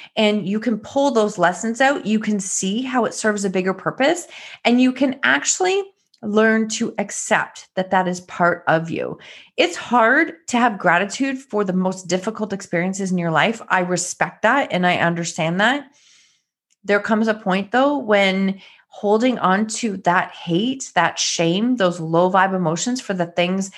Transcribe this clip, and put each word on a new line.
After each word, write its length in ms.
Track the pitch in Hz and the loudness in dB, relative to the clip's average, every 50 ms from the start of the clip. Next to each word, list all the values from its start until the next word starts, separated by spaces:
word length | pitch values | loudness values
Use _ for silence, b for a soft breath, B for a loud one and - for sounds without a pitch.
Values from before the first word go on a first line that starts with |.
| B B B | B B B
and 300 | 214 220 208 208 214 170 | 0 2 2 2 0 -2
you 120 | 185 202 214 | -2 -4 -2
can 180 | 214 247 220 214 | -2 -2 -4 -4
pull 320 | - - - 277 277 285 | -6 -4 -2 0 0 2
those 260 | 247 226 208 208 208 | 2 2 0 0 0
lessons 420 | 180 170 170 180 180 - 226 233 - | 2 2 2 2 0 -4 -6 -2 2
out. 260 | 269 269 294 277 - | 2 2 2 0 -2
You 140 | 202 214 214 | 0 0 0
can 220 | 214 214 208 202 | 0 0 -2 -2
see 400 | 190 - - - - 190 202 233 | -4 -4 -6 -4 -2 -2 -2 -2
how 240 | 262 262 254 254 220 | -4 -2 0 0 0
it 80 | - - | 0 -4
serves 320 | - - 220 208 208 196 | -2 -2 -2 -2 0 -2
a 40 | 196 | -2
bigger 240 | 185 190 180 190 185 | -2 0 -2 -2 -4
purpose, 540 | 190 - 160 - - 254 294 339 330 - B B B B B B B B | -2 -4 -6 -2 0 0 0 0 0 -4 B B B B B B B B
and 160 | 233 240 247 | 2 4 4
you 100 | 254 254 | 4 4
can 280 | 254 - 269 269 - - - | 2 2 0 0 0 0 2
actually 580 | 247 269 285 285 - - - 381 370 381 403 392 392 _ _ _ _ _ _ | 2 2 2 0 -2 -2 0 0 0 0 0 -2 -4 _ _ _ _ _ _
learn 460 | - 208 202 214 220 220 220 220 220 | -8 -2 2 4 4 4 4 2 0
to 260 | 220 - - 233 - - | -2 -2 -4 -4 -4 -4
accept 720 | - 202 202 - - - - 214 160 - - - - - _ _ | -6 -6 -6 -8 -10 -4 0 0 0 0 -2 -8 -18 -20 _ _
that 160 | 190 190 190 | -6 -2 0
that 140 | 196 190 185 | 0 0 2
is 140 | 175 180 180 | 0 -2 -6
part 460 | - - - - 175 175 175 - - | -8 -14 -2 2 2 2 2 0 0
of 220 | - 156 165 165 165 | 0 0 0 0 -4
you. 280 | - - 62 64 - B B B B B B B B | -6 -6 -6 -8 -8 B B B B B B B B
It's 220 | - 311 349 349 | 0 0 0 0
hard 560 | - - - 233 247 220 226 262 302 330 330 - - _ | -8 -6 0 2 4 4 4 4 4 2 0 -2 -10 _
to 100 | - - | -4 0
have 200 | 240 240 240 208 | 2 2 2 0
gratitude 600 | 190 - 175 165 175 196 196 - - 277 269 269 | 2 2 4 4 4 2 -2 -2 -4 -4 -4 -4
for 260 | 262 - _ - 208 208 | -6 -10 _ -4 -2 -2
the 80 | 190 | 0
most 380 | 185 185 185 185 185 185 190 170 | 0 0 0 0 -2 -4 -4 -4
difficult 420 | 180 185 180 226 220 - 214 208 | -4 -2 -2 -6 -6 -6 -6 -6
experiences 580 | 202 196 - - - 170 175 190 190 190 196 185 185 | -6 -10 -8 -4 -4 -2 -2 -2 -4 -4 -4 -4 -2
in 40 | |
your 140 | 180 170 170 | -2 -2 0
life. 300 | 160 147 156 202 226 226 - - | 2 2 2 2 0 -4 -4 -2
I 100 | 190 185 | -2 0
respect 600 | 180 175 180 170 - - - - 165 170 - - | 0 0 -2 -4 -4 -6 -4 -4 -4 -4 -4 -2
that, 320 | - 214 254 277 262 - - | 0 2 2 2 0 0 -2
and 120 | 180 180 | 0 2
I 120 | 180 175 | 2 2
understand 640 | - 135 170 170 170 175 170 - - 156 160 175 185 | 2 2 0 0 -2 -4 -6 -4 -4 -2 -2 0 2
that. 280 | 208 233 269 294 277 - b b b b b b b b b b b _ _ _ _ _ _ _ _ | 2 2 2 0 -4 -10 b b b b b b b b b b b _ _ _ _ _ _ _ _
There 160 | 196 208 202 | 0 0 0
comes 300 | 202 - 220 214 226 220 | 2 0 0 2 2 0
a 40 | 214 | -2
point, 380 | 220 - 190 180 196 196 202 | -2 -2 -2 -2 -2 -2 0
though, 260 | - 247 269 285 294 | 0 2 2 2 2
when 600 | 277 247 208 208 202 196 190 190 190 190 190 190 190 B B B B B B | 0 0 2 2 4 4 2 2 2 0 0 -2 -4 B B B B B B
holding 460 | - - - 202 208 220 240 262 240 | -14 -6 0 2 2 4 4 2 0
on 300 | - - 185 185 196 220 | 2 2 2 2 2 0
to 300 | 220 - - - 220 190 | -2 -4 -4 -4 -4 -6
that 340 | 190 - 175 175 185 - - | -2 0 0 2 2 0 -2
hate, 600 | - - - 170 165 175 214 254 262 269 - - - | -8 -14 -6 -2 0 0 0 -2 -4 -6 -10 -2 0
that 240 | 180 170 160 - - | 0 2 2 0 -2
shame, 560 | - - - - 170 165 170 196 220 247 254 | -4 -2 0 0 0 2 2 2 0 0 2
those 240 | 233 190 180 175 180 | 2 2 0 0 -2
low 300 | 160 160 165 170 180 185 | -4 0 2 2 4 4
vibe 260 | 190 190 185 190 190 | 4 4 4 4 2
emotions 440 | 185 180 156 165 165 - 247 247 254 | 0 0 0 -2 -2 -2 -4 -4 -6
for 140 | - - 196 | -6 -6 -4
the 140 | 180 170 | -4 -4
things 440 | 175 175 - 175 180 190 196 190 190 B | -2 0 -2 0 0 0 -4 -4 -6 B